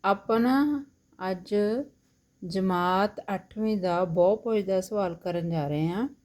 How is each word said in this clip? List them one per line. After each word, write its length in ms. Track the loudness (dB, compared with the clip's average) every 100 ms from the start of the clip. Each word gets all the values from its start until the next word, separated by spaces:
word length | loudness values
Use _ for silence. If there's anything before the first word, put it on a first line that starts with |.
ਆਪਾਂ 360 | 0 -2 0 2
ਨਾ 440 | 4 4 2 0 -6 _ _ -10
ਅੱਜ 340 | -6 -6 -2 0 0 -2 -6 _ _ _ _ _
ਜਮਾਤ 760 | -6 -2 0 2 2 2 0 -2 -8
ਅੱਠਵੀਂ 400 | -8 -8 -4 -2 0
ਦਾ 260 | 0 0
ਬਹੁਭੁਜ 600 | 0 4 4 2 0 -2
ਦਾ 140 | 0 -2
ਸਵਾਲ 340 | 0 -2 -2
ਕਰਨ 340 | -4 -6 -4 -2
ਜਾ 180 | -2 -2
ਰਹੇ 200 | 0 -2
ਹਾਂ। 200 | -2 -6 -8